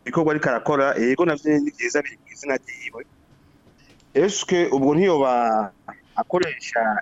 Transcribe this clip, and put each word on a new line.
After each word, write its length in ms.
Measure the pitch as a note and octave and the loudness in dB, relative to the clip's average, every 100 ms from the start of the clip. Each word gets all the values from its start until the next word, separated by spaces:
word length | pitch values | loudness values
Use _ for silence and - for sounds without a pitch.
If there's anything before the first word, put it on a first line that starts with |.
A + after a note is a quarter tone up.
| B2 | -6
bikorwa 260 | E3 D#3 | 0 0
ariko 160 | D3+ D3 | 0 0
arakora, 460 | A#2 - C#3+ C#3 - | -2 -2 0 0 2
yego, 300 | A#2+ C3+ F3 | 0 2 0
navyo 340 | D3 D3+ D3 | 0 0 0
ni 120 | D3 | 0
vyiza, 280 | - A#2+ D3 | -4 -4 -2
biri 140 | C#3 A2 | -4 -14
ku 100 | _ | _
izina 240 | - C#3+ C3 | -14 -6 -6
ryiwe. 480 | - - - A2+ - _ _ _ _ _ _ _ _ - _ C#3 | -6 -16 -16 -16 -18 _ _ _ _ _ _ _ _ -20 _ 0
Eske 560 | F#3+ G3 - F3+ E3 | 0 0 0 0 2
ubwo 240 | C3+ C#3 D3+ | 2 2 4
ntiyoba 760 | F#3+ D3+ C3 B2 A#2 A2 G2+ _ - - _ - | 4 2 2 2 2 0 -4 _ -20 -20 _ -8
akoresha 680 | - F3+ E3 C3 - A#2 A2 G#2 | -2 -2 -2 -6 -6 -2 0 -2